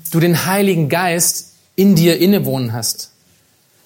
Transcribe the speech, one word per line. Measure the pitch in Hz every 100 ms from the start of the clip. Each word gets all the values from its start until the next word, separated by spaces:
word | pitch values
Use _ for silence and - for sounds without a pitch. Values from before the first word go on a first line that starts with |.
| -
du | 165
den | 175 156 156
Heiligen | 196 196 170 143
Geist | 165 180 170 170 - - _ _ -
in | 196 165
dir | 170 165
innewohnen | 180 202 135 131 117
hast, | 117 110 - - _ _ _ _ _ _ _